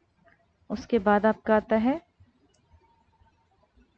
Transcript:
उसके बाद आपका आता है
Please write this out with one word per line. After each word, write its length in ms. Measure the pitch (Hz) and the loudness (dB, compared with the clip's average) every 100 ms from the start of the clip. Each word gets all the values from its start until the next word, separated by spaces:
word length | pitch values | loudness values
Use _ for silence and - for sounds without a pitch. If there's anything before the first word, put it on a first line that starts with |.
| _ _ _ _ _ _ _ | _ _ _ _ _ _ _
उसके 280 | 214 - 233 | -12 -4 -2
बाद 280 | 196 208 214 | 2 2 2
आपका 300 | 214 - 214 | -2 0 -2
आता 200 | - 220 | 0 -2
है 240 | 233 320 - _ - _ _ _ _ _ _ _ _ _ 855 _ _ _ _ _ _ | 0 -4 -10 _ -20 _ _ _ _ _ _ _ _ _ _ _ _ _ _ _ _